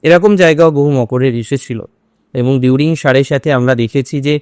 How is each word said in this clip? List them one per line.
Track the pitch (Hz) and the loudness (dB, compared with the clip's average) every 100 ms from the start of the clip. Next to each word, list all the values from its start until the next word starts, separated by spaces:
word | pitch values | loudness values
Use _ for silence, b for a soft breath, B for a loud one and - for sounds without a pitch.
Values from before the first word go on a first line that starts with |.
এরকম | 151 175 208 202 | 4 4 4 2
জায়গাও | 170 151 165 | 2 4 2
বহু | 143 143 | 2 0
মকরের | 139 117 127 131 117 | 0 -2 -2 -2 -2
এসেছিল | 113 139 - 113 - _ _ _ _ | -4 -6 -6 -10 -12 _ _ _ _
এবং | 123 123 135 | -4 0 0
during | 127 131 151 160 | 2 0 0 -2
সাড়ে | 147 131 | 0 0
সাতে | 139 143 156 | 0 -2 -2
আমরা | 135 123 123 | -2 0 0
দেখেছি | 117 139 131 147 | -2 -4 -4 -6
যে | 135 147 | -4 -4